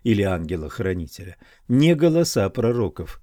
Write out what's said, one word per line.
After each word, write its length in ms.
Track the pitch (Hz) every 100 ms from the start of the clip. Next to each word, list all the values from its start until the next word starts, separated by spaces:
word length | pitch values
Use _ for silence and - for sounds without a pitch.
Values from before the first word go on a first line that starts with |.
или 200 | 117 104
ангела-хранителя, 1120 | 95 87 80 87 76 - 92 90 78 - 95 - _ _ -
не 280 | 127 160 160
голоса 540 | 160 170 160 113 98
пророков 720 | - 117 120 92 - 85 -